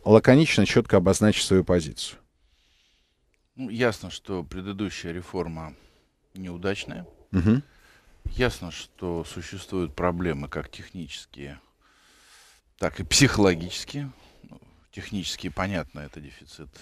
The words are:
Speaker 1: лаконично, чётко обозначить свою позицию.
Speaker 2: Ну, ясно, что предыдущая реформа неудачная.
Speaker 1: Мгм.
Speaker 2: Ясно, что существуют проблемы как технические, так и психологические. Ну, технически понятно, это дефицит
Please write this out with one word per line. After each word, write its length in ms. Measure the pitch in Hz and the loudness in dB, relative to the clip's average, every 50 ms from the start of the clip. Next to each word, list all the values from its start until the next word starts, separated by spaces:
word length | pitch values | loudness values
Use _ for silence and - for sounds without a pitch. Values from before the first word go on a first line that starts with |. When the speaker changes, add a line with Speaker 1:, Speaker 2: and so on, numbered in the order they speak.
| - | 6
Speaker 1:
лаконично, 580 | 107 107 110 - - 127 147 160 - - - 101 - | 8 8 8 10 10 8 8 6 4 4 4 4 4
чётко 300 | - 131 113 - - 98 | 4 2 4 6 4 4
обозначить 460 | 87 95 95 - 104 107 98 - - | 6 6 4 4 4 4 4 2 2
свою 200 | - 95 92 85 | 2 4 4 4
позицию. 560 | - 90 87 78 71 - - - - - - _ _ _ _ _ _ _ _ _ _ _ _ _ _ _ _ _ _ _ _ _ _ _ _ _ _ _ | 4 2 2 2 -2 -8 -10 -12 -12 -12 -16 _ _ _ _ _ _ _ _ _ _ _ _ _ _ _ _ _ _ _ _ _ _ _ _ _ _ _
Speaker 2:
Ну, 140 | 127 131 104 | -12 -10 -6
ясно, 420 | 110 117 127 117 104 - - 90 | -2 0 2 2 0 -2 -6 -12
что 320 | - - - - 98 90 80 | -12 -12 -10 -6 -6 -6 -6
предыдущая 680 | 80 - 92 92 101 101 98 104 90 - - - 87 | -6 -8 -10 -8 -8 -4 -4 -4 -4 -4 -6 -8 -8
реформа 640 | 82 90 87 - - 92 85 82 80 80 80 78 - - _ _ _ _ _ _ _ _ _ _ - | -8 -8 -8 -8 -6 -4 -4 -4 -6 -10 -10 -12 -14 -18 _ _ _ _ _ _ _ _ _ _ -16
неудачная. 720 | 95 95 90 87 87 90 95 101 - - - - - 175 - - _ _ - | -12 -12 -10 -10 -6 -4 -4 -4 -4 -6 -12 -12 -14 -14 -16 -20 _ _ -4
Speaker 1:
Мгм. 320 | - 92 82 107 113 139 - _ _ _ _ _ _ _ _ _ _ _ - - - | 0 2 4 4 2 2 0 _ _ _ _ _ _ _ _ _ _ _ -10 -6 -2
Speaker 2:
Ясно, 340 | - 127 120 - - 92 85 | 0 0 0 0 -4 -10 -12
что 560 | - - - - _ - 95 87 85 82 78 | -12 -14 -16 -18 _ -8 -6 -4 -4 -4 -6
существуют 720 | - - 90 82 - - 95 - - 101 92 87 76 - | -8 -10 -14 -14 -12 -14 -14 -12 -6 -4 -4 -4 -4 -2
проблемы 520 | - 87 90 87 85 90 87 73 69 71 71 | -2 0 0 0 0 -2 -2 -2 -4 -6 -8
как 220 | - 78 73 - | -8 -10 -10 -10
технические, 920 | - - 95 - - 92 80 73 - - - _ - 69 69 71 69 64 _ _ _ _ _ _ _ _ _ _ _ _ _ _ - - - _ _ _ _ _ _ - | -12 -18 -18 -14 -14 -14 -12 -12 -14 -16 -16 _ -18 -16 -16 -16 -16 -18 _ _ _ _ _ _ _ _ _ _ _ _ _ _ -20 -20 -20 _ _ _ _ _ _ -4
так 220 | 92 82 - - | -4 -4 -4 -4
и 40 | 90 | -4
психологические. 1080 | - - - 139 127 - 107 101 95 90 80 85 90 - - - - - 143 147 135 127 _ - - _ _ - - | 0 2 4 4 4 4 4 4 4 4 2 -2 -10 -10 -12 -12 -10 -10 -10 -10 -10 -12 _ -20 -20 _ _ -20 -20
Ну, 120 | - - _ _ _ _ _ _ | -20 -20 _ _ _ _ _ _
технически 580 | - 98 92 - 107 98 85 - - - - 90 | -16 -16 -12 -8 -6 -6 -6 -6 -8 -8 -8 -8
понятно, 520 | 76 - 92 98 98 85 76 - - 76 | -4 -4 -4 -2 -2 -4 -6 -6 -10 -16
это 200 | 73 71 - 80 | -16 -14 -16 -16
дефицит 480 | 73 69 - - 69 67 - - 76 - - - | -18 -18 -20 -20 -20 -20 -20 -20 -20 -20 -20 -20